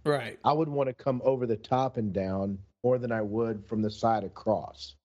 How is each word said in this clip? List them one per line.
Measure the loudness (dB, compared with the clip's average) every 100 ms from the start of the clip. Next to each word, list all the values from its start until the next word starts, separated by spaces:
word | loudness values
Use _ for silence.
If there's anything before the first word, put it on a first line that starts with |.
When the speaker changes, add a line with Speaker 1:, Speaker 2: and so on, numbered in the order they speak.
Speaker 1:
Right. | 0 0 -2 -2
Speaker 2:
I | 2
would | 2 2
wanna | 0 -2
come | -2 -2 0
over | 2 2 2
the | -2
top | 0 0 0 0
and | -2
down | 0 -2 0 -2 -4 -10 _
more | 2 2
than | 2
I | -2
would | -2 0 -2 -2 -4
from | -2
the | -2
side | 0 2 2 -2
across. | -4 0 0 -2 -14 -18 -20